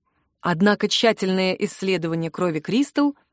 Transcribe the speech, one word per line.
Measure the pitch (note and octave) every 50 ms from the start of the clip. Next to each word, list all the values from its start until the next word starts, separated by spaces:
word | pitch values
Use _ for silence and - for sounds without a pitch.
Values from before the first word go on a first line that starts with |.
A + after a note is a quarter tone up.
| _ _ _ _ _ _ _ _
Однако | - F3 F3 D#3+ G3 G#3 G#3 G3+ - G3+
тщательное | - - - A#3 G#3 - G#3 F#3+ F#3 F#3+ F#3 F#3 F#3
исследование | - G3+ G3+ - - - F#3+ F#3 F3 D#3+ E3 E3 E3 E3 E3
крови | - - F#3 F3+ D#3 D#3
Кристал | - - F3+ A#3+ C#4+ - - - C#4+ C#4+ C#4+ _ _ _